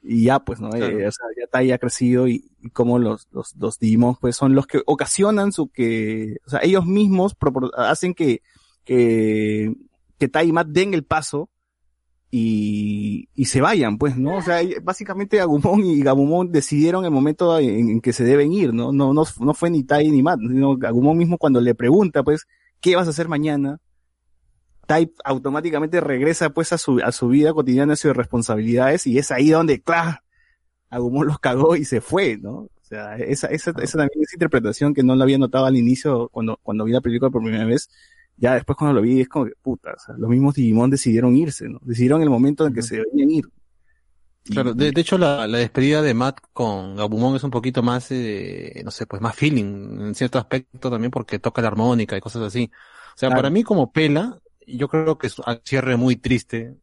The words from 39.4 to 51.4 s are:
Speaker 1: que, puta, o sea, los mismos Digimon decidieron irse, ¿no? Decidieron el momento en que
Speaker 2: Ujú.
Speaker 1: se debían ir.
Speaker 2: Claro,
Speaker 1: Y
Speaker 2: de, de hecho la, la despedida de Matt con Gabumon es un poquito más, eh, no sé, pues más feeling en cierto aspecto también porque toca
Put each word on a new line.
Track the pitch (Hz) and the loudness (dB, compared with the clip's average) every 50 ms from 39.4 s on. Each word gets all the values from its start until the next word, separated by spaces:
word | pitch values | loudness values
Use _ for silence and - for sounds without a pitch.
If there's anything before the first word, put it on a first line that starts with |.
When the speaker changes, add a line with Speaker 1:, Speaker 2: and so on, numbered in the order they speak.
| 131 | -4
Speaker 1:
que, | 107 - _ _ | -4 -6 _ _
puta, | 131 123 98 _ 80 - | -8 -8 -8 _ -14 -16
o | - | -16
sea, | - - 117 117 | -16 -18 -10 -8
los | 110 110 | -2 0
mismos | 120 127 139 143 139 | 2 2 2 2 2
Digimon | - 131 113 107 113 120 131 | 2 2 2 4 4 4 2
decidieron | 139 135 - 123 110 113 120 123 123 | 2 0 0 2 2 2 4 4 4
irse, | 135 165 156 139 - - 117 | 4 2 0 -4 -8 -12 -12
¿no? | - - - | -14 -14 -8
Decidieron | 131 120 113 123 127 143 160 | -8 -2 0 2 2 4 4
el | 160 151 | 4 2
momento | 131 117 127 139 147 139 160 | 4 4 2 2 2 2 0
en | 147 127 | 0 0
que | 113 | -4
Speaker 2:
Ujú. | 117 113 | -6 -6
Speaker 1:
se | 117 | -6
debían | 110 110 110 135 147 139 143 | -6 -6 -2 0 0 2 2
ir. | 160 160 - - _ _ _ _ _ _ _ _ _ _ _ _ _ _ _ _ _ _ _ | 2 0 -2 -6 _ _ _ _ _ _ _ _ _ _ _ _ _ _ _ _ _ _ _
Speaker 2:
Claro, | - 107 120 131 123 113 | -6 -4 -2 -2 -2 0
Speaker 1:
Y | |
Speaker 2:
de, | 120 147 151 143 | 0 0 0 2
de | 160 | 0
hecho | 170 - - | 0 0 2
la, | 185 180 147 143 139 113 | 2 2 2 2 0 -2
la | 104 113 120 | -2 0 -2
despedida | 120 113 _ 135 131 139 151 156 151 | -2 -2 _ 0 2 2 2 2 2
de | 147 120 | 2 0
Matt | 113 120 135 135 - _ _ _ | 0 0 -2 -4 -6 _ _ _
con | - 123 110 101 98 95 95 98 | -4 -4 -4 -4 -6 -8 -10 -6
Gabumon | 101 104 107 110 107 120 127 135 | -6 -4 -4 -2 0 0 0 0
es | 131 139 | 0 -4
un | 143 | -4
poquito | 123 123 110 131 127 135 117 | -4 -4 -4 -2 -2 0 0
más, | 120 120 127 120 - | 0 -2 -2 -4 -6
eh, | 135 127 120 110 104 98 95 92 92 90 82 76 - - - | -8 -6 -6 -6 -8 -8 -8 -10 -12 -12 -14 -16 -16 -14 -14
no | - | -14
sé, | - - 110 | -12 -12 -12
pues | _ - 98 110 | _ -10 -6 -6
más | 113 104 | -6 -4
feeling | - - 151 151 127 104 101 101 98 101 104 107 101 | 0 -2 0 0 0 -2 -2 -6 -10 -12 -12 -12 -10
en | 101 104 107 | -10 -10 -6
cierto | - 131 123 - 135 | -4 -4 -2 -2 -4
aspecto | 117 _ - 131 127 _ _ - - 131 | -4 _ -6 -6 -6 _ _ -10 -8 -6
también | 123 113 113 123 | -4 -4 -4 -4
porque | 127 - 104 - - | -6 -8 -8 -8 -10
toca | 107 | -6